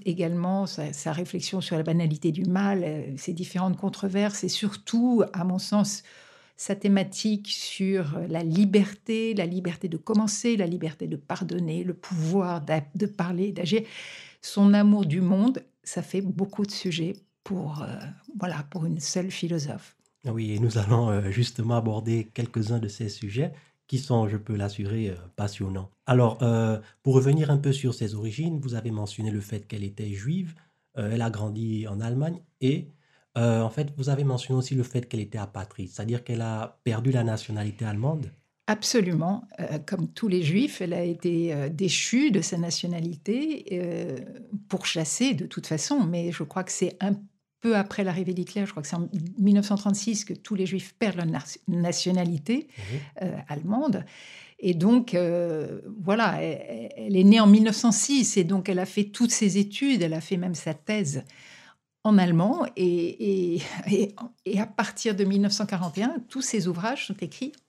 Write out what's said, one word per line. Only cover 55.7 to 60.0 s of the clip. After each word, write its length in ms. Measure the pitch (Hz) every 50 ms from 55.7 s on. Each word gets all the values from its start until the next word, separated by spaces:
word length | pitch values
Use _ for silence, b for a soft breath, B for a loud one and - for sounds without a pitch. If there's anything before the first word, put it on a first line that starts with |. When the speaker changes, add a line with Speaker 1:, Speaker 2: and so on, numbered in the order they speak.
| - 98 - - 220 220
Speaker 1:
voilà, 440 | 160 190 202 233 226 190 160 156 160
elle, 480 | 160 151 - - - - 113 117 - -
elle 220 | - 220 214 196
est 60 | 185 190
née 160 | 196 220 226
en 80 | 214
mille 160 | 202 208 220 220
neuf 120 | 220 208
cent 160 | - - 233
six 460 | - - - - 285 269 220 - -
et 60 | 202 175
donc 260 | 165 196 190 180 -
elle 80 | 185
a 80 | 180 185
fait 200 | 185 - 208 202
toutes 260 | 208 - - 240 233
ses 260 | - - 220 196 175
études, 460 | 202 202 202 - - 277 277 269 190